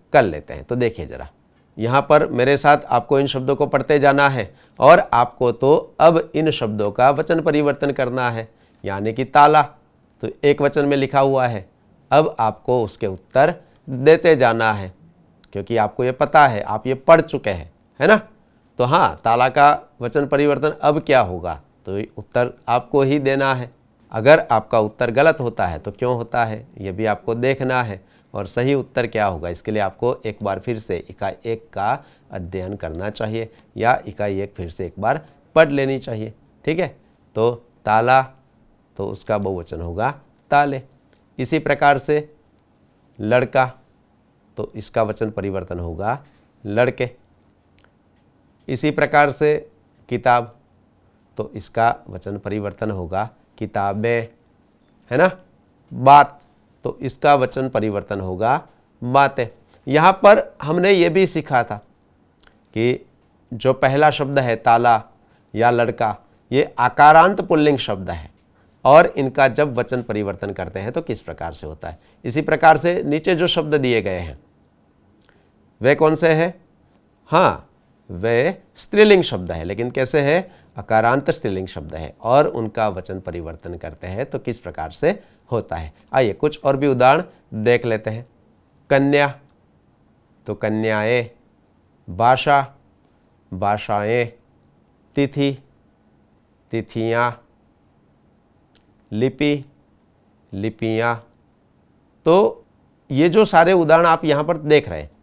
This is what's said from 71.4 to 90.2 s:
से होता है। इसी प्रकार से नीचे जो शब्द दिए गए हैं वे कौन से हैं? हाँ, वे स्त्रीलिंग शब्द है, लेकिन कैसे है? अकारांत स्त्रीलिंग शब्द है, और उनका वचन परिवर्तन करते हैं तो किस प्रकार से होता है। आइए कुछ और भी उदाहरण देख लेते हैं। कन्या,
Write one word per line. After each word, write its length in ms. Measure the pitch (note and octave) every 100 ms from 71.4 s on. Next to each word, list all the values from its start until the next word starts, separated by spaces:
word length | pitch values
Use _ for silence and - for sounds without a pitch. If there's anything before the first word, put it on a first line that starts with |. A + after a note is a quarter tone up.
| E2
से 120 | D#2 D#2
होता 220 | D2+ E2
है। 100 | E2 _ _
इसी 180 | - B2+
प्रकार 360 | D3+ D#3 D#3+ D#3
से 240 | E3+ F3+
नीचे 320 | C#3+ D3+ E3+ E3+
जो 100 | E3+
शब्द 260 | F3 D#3 D3
दिए 260 | C3 A#2
गए 160 | G2 F2+
हैं 200 | E2+ - _ _ _ _ _ _ _ _ _ _ _ _ _ _
वे 140 | B2
कौन 200 | D3 D#3 D#3
से 120 | E3
हैं? 240 | D#3 E3+ - _ _ _ _ _ _ _
हाँ, 380 | D#3+ D#3+ E2 - _ _ _ -
वे 480 | F2 A2 A#2 D3+ F#3+ _ -
स्त्रीलिंग 460 | - G#3 G#3+ G3
शब्द 300 | - G#2 F2
है, 120 | E2
लेकिन 260 | E2+ G2+ B2
कैसे 300 | B2+ B2+ D3+
है? 280 | C#3+ E3 F#3 - _ -
अकारांत 540 | - A2 A2+ C3+ C#3+
स्त्रीलिंग 360 | D#3 A#2+ F#2+ F#2+
शब्द 260 | - D#2
है, 200 | D#2+ D#2 -
और 240 | A2+ C3+ D3+
उनका 400 | A#2+ A2 A2+ G#2+
वचन 320 | F2+ F2+ F#2+
परिवर्तन 540 | F2+ F2 E2 E2 F2 F2
करते 300 | E2+ D#2+ F2
हैं 180 | F#2+ C#3
तो 120 | C3
किस 200 | B2+ A#2
प्रकार 320 | - E2 D#2+
से 280 | - D#3 G3+ - _ _
होता 260 | A#2 - E2
है। 160 | D#2 - _
आइए 200 | C3+ A#2+
कुछ 300 | F#2 D3+ D3+
और 120 | C#3+ C#3
भी 100 | C#3+
उदाहरण 360 | B2 B2+ D#3 F3 _ _
देख 300 | A2+ G#2+ A#2+ A#2+
लेते 240 | A2 A2
हैं। 160 | A2 A#2+ _ _ _ _ _ -
कन्या, 380 | C#3 C#3 C#3+ C#3+ C3 _ _ _ _ _ _ _ _